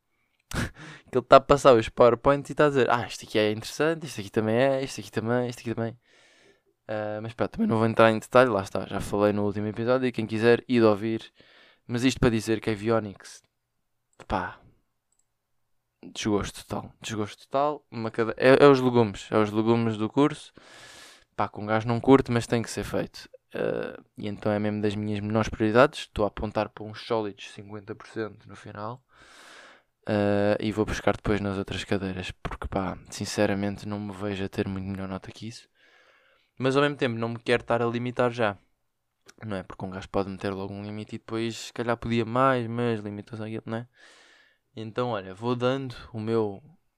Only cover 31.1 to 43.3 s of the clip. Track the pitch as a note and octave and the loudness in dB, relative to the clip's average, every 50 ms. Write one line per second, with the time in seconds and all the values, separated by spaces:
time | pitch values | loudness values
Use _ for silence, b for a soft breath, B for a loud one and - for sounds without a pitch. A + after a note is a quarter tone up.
31.1 | G2+ - - A2+ G#2+ G2 G2 G2+ G2 F#2+ G2 - F#2+ F#2 - - G#2 G2 G2 F#2+ | 0 0 0 -2 0 0 0 -2 -4 -4 -6 -6 -6 -8 -4 -4 -4 -2 -2 -4
32.1 | F#2 F#2+ F#2 - - _ - - - - - - - G2 F#2+ F#2 F2+ - - - | -6 -8 -8 -10 -12 _ -10 -10 -10 -10 -8 -6 -4 -4 -4 -4 -6 -8 -12 -14
33.1 | - - G#2 - - - G#2 G2+ G2+ G2 G2+ G2+ G2+ F#2+ - G#2 G#2 G2+ G#2 G#2 | -10 -10 -8 -6 -2 0 0 2 2 0 -2 -4 -6 -6 -8 -8 -8 -8 -8 -8
34.1 | F#2+ F#2 G2+ G#2 G2+ F#2+ G2 F#2+ - - G2+ G2 F#2+ F#2+ F#2+ F#2+ G2 F#2+ F#2+ F#2+ | -10 -8 -6 -6 -6 -4 -6 -6 -4 -4 -4 -4 -4 -6 -6 -6 -8 -8 -8 -8
35.1 | F#2+ F#2+ - - G#2 - G#2+ A2 A#2+ - - _ b b b b b b b b | -10 -10 -12 -14 -16 -14 -14 -14 -14 -14 -20 _ b b b b b b b b
36.1 | b b b b b b b b b - B2 C3+ C3 C#3 C#3+ D3 D3 B2+ C#3+ B2 | b b b b b b b b b -4 -2 0 2 4 2 2 2 0 -2 -2
37.1 | A2+ A2+ A2+ A#2 A#2 A2+ - - A#2+ A#2 - - A#2 A#2 A#2+ A#2 A#2 A#2 A#2+ B2 | -2 -2 -4 -4 -6 -6 -2 0 0 0 0 0 0 0 0 0 -2 -2 -4 -4
38.1 | B2 - B2 B2 A#2 A#2+ A#2 G#2 G2+ F#2 _ _ _ _ _ _ _ _ _ _ | 0 0 0 0 0 0 -2 -2 -2 -4 _ _ _ _ _ _ _ _ _ _
39.1 | _ _ _ - - _ - A2 G2+ F#2+ F2+ - - - - F#2+ F#2 F#2+ F#2 - | _ _ _ -20 -20 _ -10 -8 -8 -8 -8 -10 -12 -12 -10 -10 -10 -10 -10 -6
40.1 | - G2 F#2+ F#2+ F#2+ F2+ - G2+ G2 F#2 G2 G2 G2+ G2+ G#2 G#2 G#2 G#2+ G#2+ - | -2 -2 -2 -2 -4 -6 -6 -6 -6 -6 -8 -8 -10 -10 -12 -10 -10 -12 -12 -12
41.1 | - A2 _ - A2+ A2+ A#2 A#2 A2 - - - - - A#2+ A#2 A#2 A#2 - A#2+ | -14 -14 _ -8 -6 -4 -4 -4 -6 -8 -12 -12 -8 -6 -4 -2 -4 -4 -2 -2
42.1 | A#2 A#2 A2+ G#2+ A2+ B2 C3 C3+ C3 B2 A#2 A2 A#2 A#2+ A#2+ A#2+ A2+ G#2+ G#2 G#2 | 0 0 0 0 0 2 2 2 2 0 -2 -4 -4 -4 -2 -2 -2 -4 -6 -8
43.1 | G#2 G#2 G2+ - | -10 -12 -12 -12